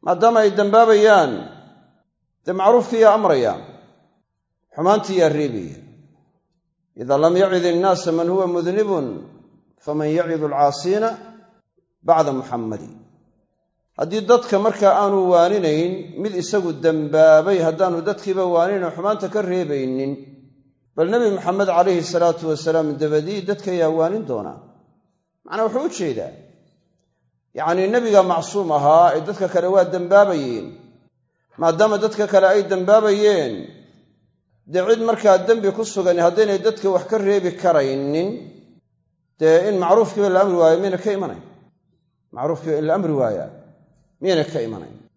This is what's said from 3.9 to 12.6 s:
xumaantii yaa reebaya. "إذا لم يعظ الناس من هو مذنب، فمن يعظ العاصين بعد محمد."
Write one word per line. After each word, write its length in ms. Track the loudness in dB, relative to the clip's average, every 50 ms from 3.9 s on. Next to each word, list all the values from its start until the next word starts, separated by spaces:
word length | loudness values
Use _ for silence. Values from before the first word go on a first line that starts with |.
| _ _ _ _ _ _ _ _ _ _ _ _ _ _ _ _ _
xumaantii 440 | -4 0 2 2 2 0 -2 0 2
yaa 100 | 2 2
reebaya. 480 | 2 0 -4 -4 -6 -8 -10 -12 -16 -18 -20 -20 -20 _ _ _ _ _ _ _ _ _ _ _ _ _ _ _ _ _ _ _ _ -16
"إذا 200 | -4 -2 0 2
لم 200 | 2 2 2 2
يعظ 280 | 2 2 2 0 0
الناس 420 | 0 0 0 2 0 0 0 -2 -2
من 220 | -2 -2 -2 -2
هو 180 | 0 -2 -2 -2
مذنب، 420 | -2 -4 -4 -2 -2 -2 -2 -2 -2 -4 -4 -6 -10 -12 -14 -18 -20 -20 _ _ _ _ _ _ _ _ _
فمن 220 | -8 -6 -4 -2 -2
يعظ 360 | -2 -2 -2 -2 -2 -4 -4
العاصين 600 | -4 0 2 0 0 0 -2 -4 -2 -2 0 -2 -4 -4 -8 -16 -20 -20 -20 _ _ _ _ _ _ _ _ _ _ _ _ _
بعد 220 | 0 2 2 2 0
محمد." 520 | -2 -6 -8 -8 -8 -8